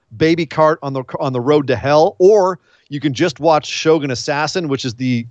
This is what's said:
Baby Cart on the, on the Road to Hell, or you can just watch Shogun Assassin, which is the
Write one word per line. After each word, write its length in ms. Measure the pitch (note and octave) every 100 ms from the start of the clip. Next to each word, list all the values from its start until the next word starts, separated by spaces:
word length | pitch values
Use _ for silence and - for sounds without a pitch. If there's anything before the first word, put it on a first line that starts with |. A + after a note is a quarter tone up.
| _ G#2+
Baby 300 | D#3+ E3+ D#3+
Cart 320 | - D#3 E3
on 100 | C#3
the, 100 | C3+ B2 E3+
on 140 | D3
the 80 | B2+
Road 240 | B2 D3 C3
to 100 | A#2+
Hell, 400 | C#3 D3+ F3 -
or 400 | F3+ G#3+ F#3 F3+ _ _ -
you 100 | C#3+
can 140 | D3
just 260 | B2+ E3+ -
watch 260 | D#3+ D3+ -
Shogun 460 | - D#3+ D#3+ D3
Assassin, 560 | B2 - D3 D3+ F#3+ D#3+
which 180 | C3+ C3
is 100 | G#2+
the 300 | C3 A#2+ A#2